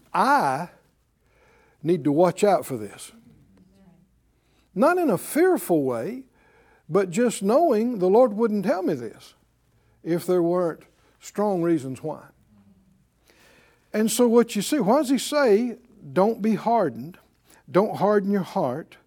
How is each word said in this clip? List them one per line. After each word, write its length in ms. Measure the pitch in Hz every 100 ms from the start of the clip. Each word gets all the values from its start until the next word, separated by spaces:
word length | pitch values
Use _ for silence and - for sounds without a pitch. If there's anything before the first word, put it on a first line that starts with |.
| _
I 540 | 165 226 285 156 131 175 - _ _ _ _ _ _ _ _ _ _
need 220 | 147 180
to 80 | 143
watch 320 | 143 175 170
out 200 | 208 175
for 120 | 131 127
this. 340 | 104 - - - - _ _ _ 190 196 180 165 _ _ _ _ _ _ _
Not 240 | 180 277 359
in 120 | 330
a 80 | 180
fearful 640 | - 277 370 330 - 170
way, 420 | 131 120 143 226 - _ _ _ _ _ -
but 220 | 165 190
just 320 | 170 240 -
knowing 560 | 196 254 339 214 233 233
the 100 | 180
Lord 260 | 208 254
wouldn't 300 | 202 233 208
tell 180 | 185 339
me 120 | 349
this 400 | 143 113 - - _ _ _ _ _ _ _
if 200 | - 170
there 180 | - 180
weren't 400 | 170 180 175 - - _ _ _
strong 440 | - - 208 185
reasons 400 | 170 165 131 131
why. 240 | 156 139 - _ _ _ _ _ _ _ _ _ _ _ _ _ _ _ _
And 180 | 214 220
so 180 | 214 247
what 260 | 233 233
you 80 | 208
see, 160 | - 302
why 200 | 190 262
does 100 | 262
he 100 | 254
say, 600 | - 294 269 208 247 220 _ - 147
"Don't 300 | 135 202 226
be 120 | 214
hardened, 640 | 196 214 233 175 117 143 180 _ _ _ _ -
don't 280 | 143 208 156
harden 340 | 190 208 196
your 120 | 202
heart, 560 | 175 196 151 127 175 -